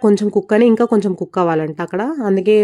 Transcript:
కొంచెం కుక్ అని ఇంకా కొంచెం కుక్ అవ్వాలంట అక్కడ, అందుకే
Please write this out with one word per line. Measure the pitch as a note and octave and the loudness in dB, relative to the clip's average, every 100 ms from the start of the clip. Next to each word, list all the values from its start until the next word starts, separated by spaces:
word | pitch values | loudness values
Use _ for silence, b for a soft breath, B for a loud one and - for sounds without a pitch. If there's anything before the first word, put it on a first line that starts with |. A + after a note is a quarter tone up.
| A3 | 0
కొంచెం | G3+ G#3 G#3 | 2 0 -2
కుక్ | - G#3+ | 0 2
అని | A#3+ | 4
ఇంకా | A3 A#3+ | 2 2
కొంచెం | A3 F#3 F3+ | 0 0 -4
కుక్ | F3 F#3 | -6 -2
అవ్వాలంట | E3+ D#3+ D#3 D3+ E3+ | -2 -2 -4 -8 -8
అక్కడ, | F#3 A#3+ D#4+ G#3 | -6 -6 -4 -2
అందుకే | G3 F#3 G#3+ | 0 2 2